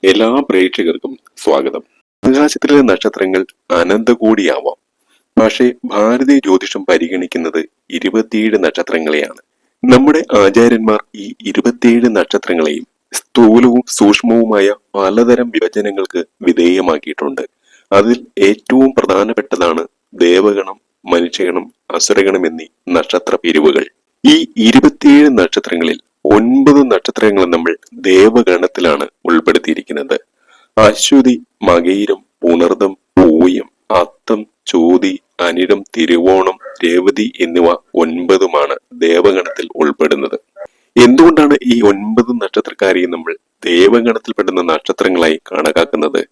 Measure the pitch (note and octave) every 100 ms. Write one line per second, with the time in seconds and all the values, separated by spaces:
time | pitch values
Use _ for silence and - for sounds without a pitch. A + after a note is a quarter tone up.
0 | F#2+ F#2+ A2+ B2+ - F#2 F#2 - F2 E2
1 | - - _ - - C#2+ C#2 - - _
2 | _ _ B2+ C3+ D3 - - C#3+ C3 F#2
3 | A2 - F#2+ F#2 F#2+ _ _ F2 F2 G#2
4 | A2+ A#2+ A2 A2 F2+ C2+ - - _ _
5 | _ _ _ - A2 - B2 A#2+ - G#2
6 | G#2+ B2 C3+ C#3 G2 F#2 G2 G2 F#2 E2+
7 | E2 F#2 F2+ - E2 D#2+ D#2 _ _ E2+
8 | F#2 A2 A2 A2 A2 G#2 E2 - E2+ E2
9 | D#2 D2+ - - _ _ _ _ - B2+
10 | C#3 D#3 - G#2+ G2 G2+ A#2 A#2+ A2 G#2+
11 | - G#2+ G2+ - G#2 G2 A#2+ A#2+ A#2+ A#2
12 | A#2+ G#2+ E2+ G2+ - E2+ D#2 D2+ - _
13 | _ - _ - A2+ A2+ B2 A#2+ B2 -
14 | G2+ G#2 A#2 A#2 A2+ G#2+ G2 G#2 _ G2+
15 | F#2+ G#2 A#2+ A#2+ A#2+ - - G#2+ G#2 G2
16 | F#2+ F2+ E2 _ F#2 E2 F2 F#2 F#2 D2+
17 | D#2 D2+ C#2+ C2 - _ _ _ _ G2
18 | G#2+ A#2+ - - G2 G#2+ _ C3 C3+ C3
19 | F#2 F#2+ G#2 A2+ - F#2+ F2 D#2+ E2 _
20 | _ - E2+ F2+ G#2 G2+ F#2+ G2 _ _
21 | - F2 F2 - F2+ F2+ - _ _ E2+
22 | - G2+ G2 F#2+ E2+ E2 D#2+ _ - F2
23 | D2+ F2+ - - E2+ D#2+ D2+ C#2+ C#2+ _
24 | _ _ - D#3 E3 - G#3+ B2 C#3+ -
25 | D3+ C#3+ D3 B2 F2 - - F2 E2 -
26 | _ _ D2+ G#2 A2+ C3+ C#3 C#3+ C3+ G2
27 | - - A2 G2+ F2+ E2+ E2 E2+ _ -
28 | F2 F#2 G#2 A#2 A2 F2+ F2+ - E2+ C#2+
29 | C#2+ _ - E2 D#2+ - - D#2 - D2+
30 | C#2+ - _ _ _ _ _ - G#2+ G#2+
31 | - C#3 B2+ B2 - _ F#2+ F2 F2 G2
32 | G#2 - _ _ F2 E2+ E2+ F#2 G2 F#2+
33 | _ - F2+ D#2+ F2 F2+ - _ _ F#2+
34 | F2 _ - A2 G#2+ _ - F2+ E2 F2+
35 | F#2+ F#2 _ _ F2 E2+ F2+ G2+ G2 -
36 | - E2+ F2+ F#2+ F#2 F#2+ - - E2+ F2
37 | F#2 G2 A2 - F2 E2+ E2+ F2 _ -
38 | E2 E2 F2 F#2+ F#2+ D#2 C#3+ C#3 _ -
39 | E2 E2+ F#2+ F#2+ - D#2+ E2+ - D#2 C#2
40 | D#2 C#2+ C2+ A1+ _ - - _ _ -
41 | A#2+ C3 E3 D#3 D3 C#3 B2+ A#2+ G#2 G2
42 | G#2 A2 A#2+ A#2+ G2+ - - - G2 F2+
43 | F2+ E2+ E2 - _ _ F2 F2 F#2+ A#2
44 | A#2 A2+ - - F#2+ F#2 F2 D#2 - F#2+
45 | F#2+ F2+ E2 D#2 - F2+ D#2 D#2 E2 D#2
46 | D2+ - E2